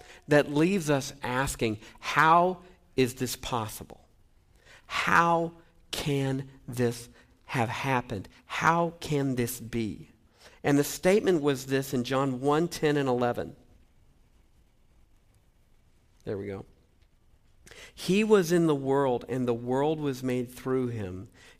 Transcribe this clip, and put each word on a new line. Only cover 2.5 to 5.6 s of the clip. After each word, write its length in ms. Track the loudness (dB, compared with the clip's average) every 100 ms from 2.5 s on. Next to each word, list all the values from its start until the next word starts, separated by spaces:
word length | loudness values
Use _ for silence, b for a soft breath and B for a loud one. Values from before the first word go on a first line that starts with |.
| 0 B B _ 0
is 180 | 0
this 220 | 0 -6 -6
possible? 680 | -6 -4 -6 -10 -16 -20 _ _ _ _ _ b b b b
How 640 | -4 2 4 4 4 0 b